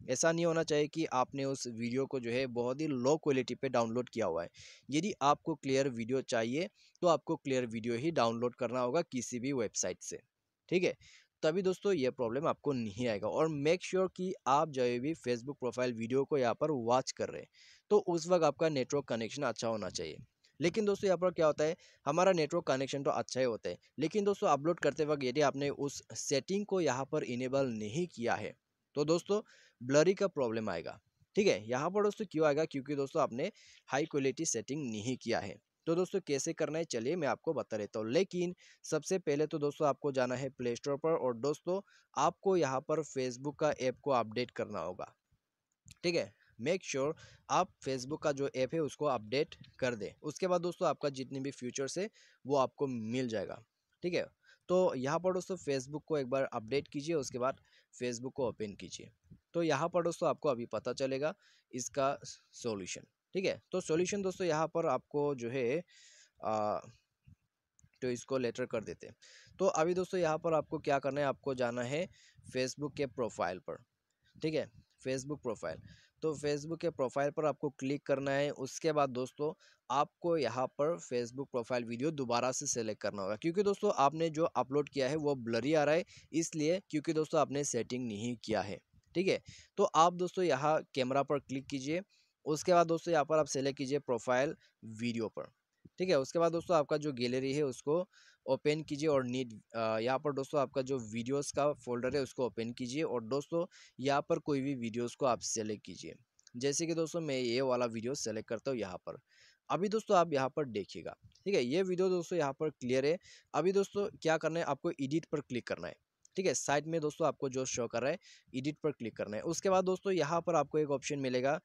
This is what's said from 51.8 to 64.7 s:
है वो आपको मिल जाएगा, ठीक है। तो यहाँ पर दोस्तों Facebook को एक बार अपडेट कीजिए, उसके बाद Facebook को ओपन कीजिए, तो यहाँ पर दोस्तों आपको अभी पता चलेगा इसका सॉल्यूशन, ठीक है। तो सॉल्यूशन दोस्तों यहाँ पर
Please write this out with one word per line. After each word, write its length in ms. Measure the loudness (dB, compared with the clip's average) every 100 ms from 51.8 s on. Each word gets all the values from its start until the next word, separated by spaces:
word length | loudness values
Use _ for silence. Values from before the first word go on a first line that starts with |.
| -6 -4
है 120 | -6 -10 -20 _ 0
वो 100 | 2
आपको 300 | 2 0 -4
मिल 400 | -2 -4 -2 -2
जाएगा, 340 | -2 -4 -8 -16 _ _ _
ठीक 100 | -4
है। 120 | -2 -4 _ _ -12 0
तो 240 | 4 4 2
यहाँ 240 | 0 0
पर 140 | 0
दोस्तों 220 | -2 -2 -6
Facebook 420 | -2 -2 -2 -10
को 140 | -4 -2
एक 120 | 0
बार 140 | 0 0
अपडेट 420 | -4 -2 -2 -2
कीजिए, 280 | -6 -2 -2
उसके 240 | -2 -2
बाद 200 | -2 -2 _ _ _
Facebook 380 | -6 -6 -4 -8
को 160 | -4 -4
ओपन 280 | -2 -8 -8
कीजिए, 360 | -12 -14 -16 _ -20 -20 _
तो 100 | -2
यहाँ 260 | 0 0 0
पर 140 | 0
दोस्तों 260 | 0 0 0
आपको 200 | 0 0
अभी 160 | -2 -2
पता 260 | -4 -4
चलेगा 400 | -2 -2 -2 -2 -6 _ _ _
इसका 460 | -10 -6 0 0 0 -8 -18 _
सॉल्यूशन, 540 | -8 -6 -4 -6 -10 -14 _ _ -2
ठीक 100 | -2
है। 140 | -2 -4
तो 100 | -6
सॉल्यूशन 400 | 0 0 0 0
दोस्तों 260 | -2 -2 0
यहाँ 200 | 2
पर 180 | 0